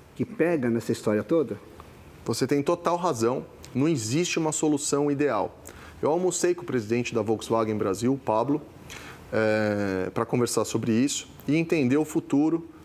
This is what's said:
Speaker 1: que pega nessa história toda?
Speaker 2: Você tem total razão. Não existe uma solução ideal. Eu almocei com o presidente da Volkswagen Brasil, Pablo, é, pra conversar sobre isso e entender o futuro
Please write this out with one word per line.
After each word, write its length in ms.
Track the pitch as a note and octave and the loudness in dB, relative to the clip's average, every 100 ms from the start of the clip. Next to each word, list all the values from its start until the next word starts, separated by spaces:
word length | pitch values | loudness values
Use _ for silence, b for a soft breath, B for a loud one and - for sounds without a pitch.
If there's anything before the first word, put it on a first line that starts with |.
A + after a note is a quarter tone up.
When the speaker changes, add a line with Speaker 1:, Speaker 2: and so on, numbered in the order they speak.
| - | -20
Speaker 1:
que 100 | - | -8
pega 460 | B2+ - E3 E3+ B2 | -6 0 2 2 2
nessa 220 | A#2 - | 0 -2
história 320 | A#2 - G#2+ | -2 0 0
toda? 360 | G2+ E3 C3+ G2+ - - - - - - | 2 0 0 -4 -12 -20 -20 -20 -20 -12
Speaker 2:
Você 220 | - A#2+ B2+ | -4 -2 0
tem 160 | C#3+ | 2
total 360 | C#3 E3+ D#3+ F3 | 2 0 2 0
razão. 460 | F3 B2 A2+ C3+ D#3+ - - | 0 2 2 0 -6 -16 -8
Não 140 | B2 D3 | 0 2
existe 500 | D3+ G#2+ C#3 F3 - | 2 0 -2 0 0
uma 140 | D#3 | -2
solução 580 | D3 D#3 D3 - C#3+ D3 | 0 0 0 0 0 0
ideal. 480 | C#3 D3 G#2+ F#2 - - B B B | 0 0 0 -2 -6 -18 B B B
Eu 100 | C3 | 0
almocei 420 | E3 F#3 E3 F3 | 2 2 2 0
com 80 | F3 | 0
o 40 | E3+ | -2
presidente 480 | C3 G#2 A#2+ A#2+ | -4 0 -2 0
da 80 | A2+ | -2
Volkswagen 520 | G#2+ A2 - A2+ A2 G#2+ | 0 -2 0 0 0 0
Brasil, 440 | G#2 F#2 B2 C3+ | 0 0 0 0
Pablo, 380 | - A2 B2 D3+ - - B B B B B | 0 0 2 0 -4 -16 B B B B B
é, 760 | A2 A2 G#2+ G#2+ G#2 G2+ F#2+ F#2+ | 0 2 2 2 0 0 -2 -2
pra 120 | G#2 A2+ | -2 0
conversar 380 | B2+ A#2+ - | 2 2 2
sobre 280 | G#2+ A#2 A#2 | 0 -2 2
isso 360 | A2+ C#3 - - - - | 2 2 0 -8 -12 -2
e 80 | D3+ | 0
entender 420 | E3 E3 B2 C#3+ | 2 2 4 2
o 80 | D3+ | 2
futuro 640 | E3 - C#3 D#3 E3 E3 - | -2 0 2 2 2 -4 -16